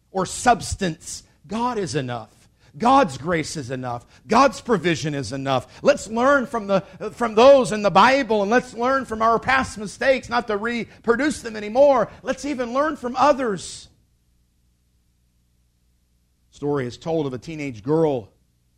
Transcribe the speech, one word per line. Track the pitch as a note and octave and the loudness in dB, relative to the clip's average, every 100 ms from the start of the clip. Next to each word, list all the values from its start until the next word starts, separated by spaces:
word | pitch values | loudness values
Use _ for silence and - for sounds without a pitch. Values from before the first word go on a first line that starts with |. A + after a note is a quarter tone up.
| _ | _
or | F#3+ F3 | -4 -4
substance. | - B3 A#3 - - F#3 D#3+ - - _ _ C#3 | -2 2 2 0 -6 -6 -6 -14 -16 _ _ -10
God | A3 B3 A#3 | -6 -4 -4
is | F3+ C#3+ | -4 -4
enough. | B2+ A#2+ A2 _ _ _ _ D3+ | -6 -10 -12 _ _ _ _ -2
God's | A3+ C4+ G#3 B2+ | 4 4 4 -2
grace | D#3 E3+ D3 D#3+ | -4 -4 -4 -8
is | A#2+ | -8
enough. | C3 B2+ A#2+ - - - | -8 -8 -10 -12 -16 0
God's | A3 C4+ - | 4 4 2
provision | - E3+ F3 D#3+ D#3 | -2 0 0 -2 -2
is | C#3+ A#2 | -6 -6
enough. | C3+ C3+ C3 - - | -6 -2 -2 -2 -2
Let's | G#3+ D4 G3 | 0 0 -2
learn | A3+ C4 C#4+ A#3+ | -2 2 2 0
from | A#3 G3+ | -6 0
the, | G3 - - G#3 | -2 -2 -12 -10
from | C#3 A#3 G#3+ | -4 0 6
those | C4 C#4 G3 | 8 8 6
in | G#3+ | 0
the | G3+ | 2
Bible, | F3+ A#3 C4+ A3 G#3+ | 6 6 4 2 0
and | G3 | 2
let's | A#3+ A#3+ | 0 0
learn | A3 B3 C4+ B3 | -6 -2 -2 -4
from | A3 | -2
our | A3+ A3+ | 0 0
past | A3+ C4 G#3+ G3 | 2 0 -2 -8
mistakes, | G#3 - B3 C4 - | -12 -4 0 0 0
not | A#3+ A3 | -6 -4
to | G#3 | -4
reproduce | A3+ A#3 G3 - - A#3 D4 - | -4 -6 -8 -8 -2 0 0 -2
them | A#3 G#3+ | -10 -10
anymore. | G#3 A#3 C#4+ B3+ F#3+ - | -4 4 6 4 0 -6
Let's | B3 C4 C#4+ | -8 -6 -6
even | B3+ A#3 | -6 -4
learn | B3+ D4+ D4+ | -2 -2 -4
from | B3 B3+ | -6 0
others. | C#4 C4 B3 F3+ - - - _ _ _ _ _ _ _ _ _ _ _ _ _ _ _ _ _ _ _ _ _ _ _ _ _ _ | 2 2 0 -4 -8 -16 -20 _ _ _ _ _ _ _ _ _ _ _ _ _ _ _ _ _ _ _ _ _ _ _ _ _ _
Story | - C#3+ C#3+ B2 | -10 -4 -4 -4
is | A2+ | -8
told | E3+ E3 C#3 | -4 -4 -4
of | |
a | B2+ | -6
teenage | - D#3 C#3+ A2 | -12 -10 -10 -8
girl | A2 D#3+ D#3 C3 G2 _ _ _ _ | -2 0 2 -2 -8 _ _ _ _